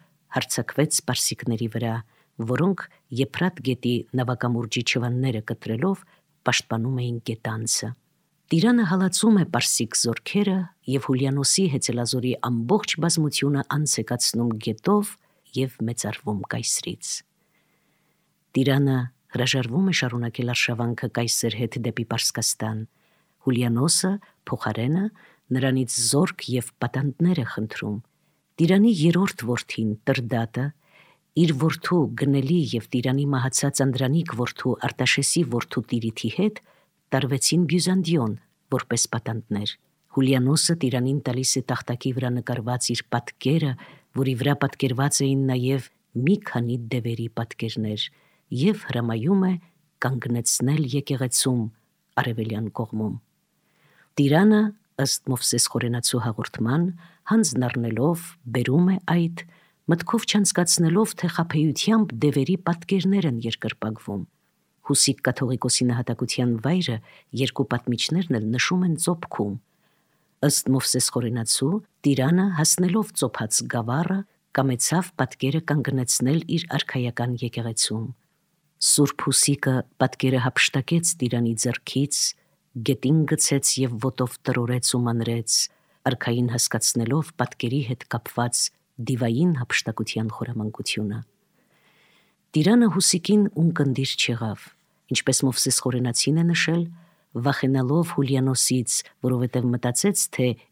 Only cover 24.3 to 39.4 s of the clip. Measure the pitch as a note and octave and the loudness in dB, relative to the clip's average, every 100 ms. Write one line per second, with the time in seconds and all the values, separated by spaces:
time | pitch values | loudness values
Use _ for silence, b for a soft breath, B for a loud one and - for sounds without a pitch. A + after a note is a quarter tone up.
24.3 | b - B2 A2 A2 A#2+ E3 G#3 b b | b -8 -6 -4 -2 0 0 -2 b b
25.3 | b b C3 C3 C3 B2 - A2+ C#3 F#3 | b b 0 2 2 0 -2 0 2 2
26.3 | - - B2 - - A#2+ C3 C#3 - E3+ | -2 -4 -4 -4 -6 -4 -2 -4 0 2
27.3 | F3+ A#2+ - A2 - G#2+ G#2 - _ _ | 2 -2 -6 -6 -6 -6 -6 -10 _ _
28.3 | _ _ - E3 F#3+ A3 F#3+ D#3+ E3+ G3 | _ _ 0 4 6 6 6 4 4 0
29.3 | - A2 B2 - - A2 G#2+ - C3 A#2 | -4 -4 -4 -4 -4 -4 -2 0 0 0
30.3 | A#2 A2+ - C#3+ - b b b b _ | -2 -2 -4 -6 -8 b b b b _
31.3 | - E3+ C3+ D#3+ - - F3 A#2+ A#2 C#3+ | 2 2 4 0 0 0 0 0 0 2
32.3 | C#3 C3+ F3 B2+ A#2+ - B2+ B2+ C3+ C#3+ | 2 2 2 2 -2 -2 -2 0 0 0
33.3 | C3+ B2+ - C#3+ - C3+ B2+ C3 D#3+ E3 | 0 0 0 0 2 0 2 0 0 0
34.3 | A2 A#2+ - C3 A2+ - - B2+ - C#3 | -2 -4 -2 -2 -2 -4 -2 0 2 2
35.3 | - C3 A#2 - - A2 A#2+ A2+ - A#2 | 0 0 -2 -2 -6 -2 -4 -4 -4 -4
36.3 | - G#3 G#3+ b b b b _ C3+ C3 | 0 0 0 b b b b _ -2 0
37.3 | C3+ - E3 D#3+ F3 F3 F#3+ D#3+ E3 A2+ | 0 2 2 2 2 2 0 2 2 0
38.3 | G#2+ - _ _ C3 - A#2 - A2+ - | -4 -12 _ _ -4 -2 -2 -2 -4 -4
39.3 | A2+ | -8